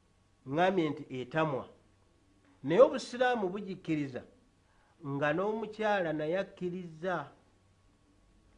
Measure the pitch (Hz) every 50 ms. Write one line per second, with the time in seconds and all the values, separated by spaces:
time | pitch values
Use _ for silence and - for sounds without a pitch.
0 | _ _ _ _ _ _ _ _ - 131 139 160 180 190 196 180 160 151 139 -
1 | 143 - 131 127 123 123 - 160 160 147 135 120 98 - - - _ _ _ _
2 | _ _ _ _ _ _ _ _ _ - - - - 135 165 214 269 311 285 233
3 | - - 240 240 254 247 247 226 190 175 190 208 190 190 185 - - 165 160 151
4 | 143 131 123 110 - - - - _ _ _ _ _ _ _ _ _ _ _ _
5 | 160 139 139 139 151 147 151 175 196 214 220 214 214 214 - - 214 208 208 196
6 | 175 160 151 151 151 156 175 190 196 196 - - 180 180 175 185 175 170 160 156
7 | 165 185 175 160 139 135 - - - _ _ _ _ _ _ _ _ _ _ _
8 | _ _ _ _ _ _ _ - _ - _